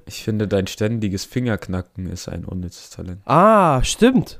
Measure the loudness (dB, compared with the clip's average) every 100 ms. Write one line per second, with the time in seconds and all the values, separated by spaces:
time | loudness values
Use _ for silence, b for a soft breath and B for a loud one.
0 | -6 -10 -4 -2 0 0 -2 -2 -2 -2
1 | -2 -4 -6 -4 -2 -4 -4 -6 -6 -10
2 | -10 -8 -10 -10 -8 -8 -8 -12 -20 -14
3 | -12 -12 0 4 6 6 4 2 0 4
4 | 4 4 0 -8